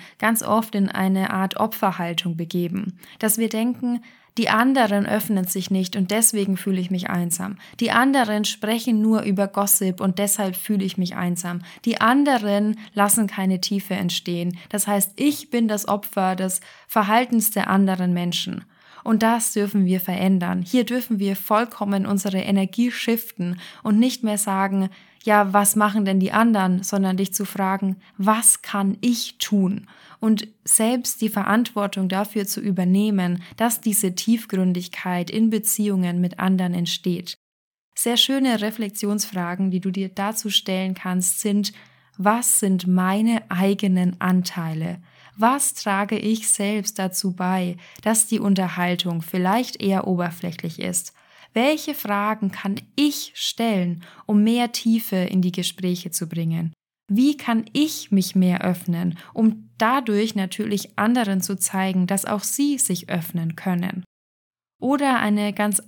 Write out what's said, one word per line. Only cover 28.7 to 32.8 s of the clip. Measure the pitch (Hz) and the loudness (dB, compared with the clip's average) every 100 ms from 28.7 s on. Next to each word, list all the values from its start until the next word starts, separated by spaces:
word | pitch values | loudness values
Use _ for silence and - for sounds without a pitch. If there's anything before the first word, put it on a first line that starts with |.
| 202 196 196 | -2 0 0
ich | 247 233 - - | 0 0 -2 -8
tun?" | - 202 190 202 - - - - | -2 2 2 0 -8 -20 -20 -4
Und | 220 220 - _ - | 0 0 -2 _ -2
selbst | - 220 247 254 - | 0 2 0 -2 -2
die | 214 | -2
Verantwortung | 214 196 214 240 - 202 196 190 | 0 0 2 0 -2 -4 -2 -2
dafür | 190 214 214 202 | -2 -2 -4 -4
zu | - | -4
übernehmen, | 208 185 | -2 0